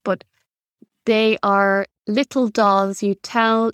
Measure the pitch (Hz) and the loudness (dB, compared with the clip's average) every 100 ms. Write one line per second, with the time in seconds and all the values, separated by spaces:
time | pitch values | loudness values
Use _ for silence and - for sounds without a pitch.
0 | - 185 - _ _ _ _ _ _ _ | -6 -6 -10 _ _ _ _ _ _ _
1 | - 220 220 220 202 196 196 196 - _ | -2 2 2 0 0 2 2 0 -4 _
2 | - 214 285 269 233 226 208 196 196 196 | -4 -4 -2 -2 0 2 2 2 0 -2
3 | 202 190 - 233 226 226 226 | -4 -4 -4 -2 0 0 -2